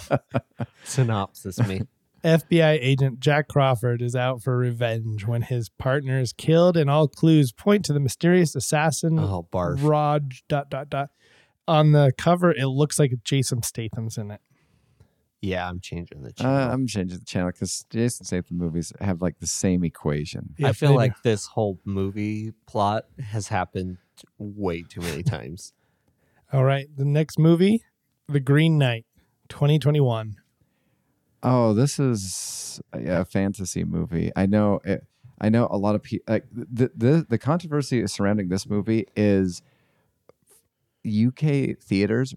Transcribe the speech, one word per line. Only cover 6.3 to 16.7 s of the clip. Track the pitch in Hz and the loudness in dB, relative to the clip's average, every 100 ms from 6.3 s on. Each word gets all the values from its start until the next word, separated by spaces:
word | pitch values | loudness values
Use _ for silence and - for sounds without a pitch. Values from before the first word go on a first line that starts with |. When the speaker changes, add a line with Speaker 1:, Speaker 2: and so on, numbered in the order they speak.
Speaker 2:
killed | - - 160 180 170 | -4 2 4 6 4
and | 139 | 4
all | 147 151 | 4 2
clues | - 160 156 131 | 2 4 6 4
point | - - 208 165 | 0 2 2 2
to | |
the | 147 | 0
mysterious | 135 - 170 180 160 | -2 0 4 4 4
assassin | 139 - 151 156 135 165 160 | 0 -2 0 2 0 0 0
Speaker 1:
Oh, | 101 92 85 | 0 -2 -4
barf. | 92 87 139 151 | -2 -2 0 2
Speaker 2:
Raj | 151 147 151 143 127 - | 2 2 0 -4 -10 -6
dot, | 143 143 | -4 -4
dot, | 135 143 | -8 -6
dot. | 139 143 _ _ _ _ _ - | -6 -6 _ _ _ _ _ 0
On | 156 151 | 4 6
the | 147 143 - | 6 6 4
cover, | 170 175 175 | 2 4 2
it | 131 135 | 2 0
looks | 135 151 - | 0 0 2
like | 143 123 | 0 -2
Jason | - 139 123 123 | -2 -2 0 -2
Statham's | - - 110 - 113 113 | -6 -6 -8 -8 -8 -8
in | 104 | -10
it. | 104 _ _ _ _ _ _ _ _ _ _ | -12 _ _ _ _ _ _ _ _ _ _
Speaker 1:
Yeah, | 98 90 90 | -4 -4 -4
I'm | 87 | -8
changing | - 85 85 - | -10 -10 -12 -14
the | 65 | -14
Speaker 3:
Uh, | |
Speaker 1:
channel. | - 127 139 127 | -4 0 2 0